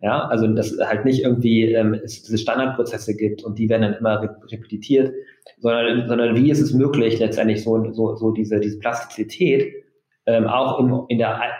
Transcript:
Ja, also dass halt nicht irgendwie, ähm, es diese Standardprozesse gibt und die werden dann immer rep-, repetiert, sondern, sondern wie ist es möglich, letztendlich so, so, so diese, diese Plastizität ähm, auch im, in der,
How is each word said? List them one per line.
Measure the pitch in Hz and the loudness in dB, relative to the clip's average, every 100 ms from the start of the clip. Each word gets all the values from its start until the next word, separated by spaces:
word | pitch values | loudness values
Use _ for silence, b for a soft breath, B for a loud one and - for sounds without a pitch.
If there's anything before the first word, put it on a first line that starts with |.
Ja, | 104 139 - | -2 -2 0
also | 117 110 | 0 2
dass | 107 101 - | 2 -2 -4
halt | - 110 | -2 0
nicht | 131 131 | 2 2
irgendwie, | 131 120 117 113 113 | 2 2 2 4 4
ähm, | 113 107 | 2 2
es | 107 110 - | 0 -6 -14
diese | 107 110 | -6 -4
Standardprozesse | 113 123 131 127 120 110 - 101 | -2 -2 -2 -2 -4 -6 -8 -4
gibt | 107 107 | -4 -4
und | 110 107 | -8 -4
die | 113 | 0
werden | 113 | 2
dann | 104 | 2
immer | 101 113 104 | 0 -2 -2
rep-, | 107 - - | -4 -10 -16
repetiert, | 113 - 104 - 135 131 B B B B _ | -18 -12 -12 0 2 2 B B B B _
sondern, | 117 117 117 120 120 | -2 0 0 0 0
sondern | 120 117 117 | 0 2 4
wie | 143 | 4
ist | 156 | 4
es | 151 | 2
möglich, | 127 139 127 113 113 | 2 2 2 2 2
letztendlich | 110 - 110 107 | 0 2 0 0
so, | 113 113 110 | 0 0 0
so, | 113 110 | -2 -2
so | - 113 | 0 -2
diese, | 110 104 107 | 0 0 0
diese | 104 104 | 0 -4
Plastizität | 117 117 - - 104 - 175 135 - - - _ _ _ - | -4 -6 -8 -8 -8 0 2 2 0 -6 -20 _ _ _ 0
ähm, | 117 107 | 2 2
auch | 123 131 135 | 0 0 2
im, | 127 127 - | 2 0 0
in | 117 | 0
der, | 110 - 117 | 0 -2 -6